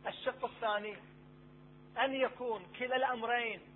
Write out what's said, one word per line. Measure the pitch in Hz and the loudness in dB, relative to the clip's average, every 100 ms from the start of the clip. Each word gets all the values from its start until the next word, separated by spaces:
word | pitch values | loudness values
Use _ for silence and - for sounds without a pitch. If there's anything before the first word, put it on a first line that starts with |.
| - | -4
الشق | - 262 247 233 | -2 -4 -2 -4
الثاني | - 226 208 214 202 - - - - - - - - - - 269 | 0 2 2 0 -8 -14 -18 -18 -18 -18 -18 -18 -18 -10 2 4
أن | |
يكون | 269 254 - 247 214 180 - | 6 4 2 -2 -2 -4 -4
كلا | 247 254 | 2 4
الأمرين | 262 247 226 240 233 190 - | 4 2 4 4 2 -4 -10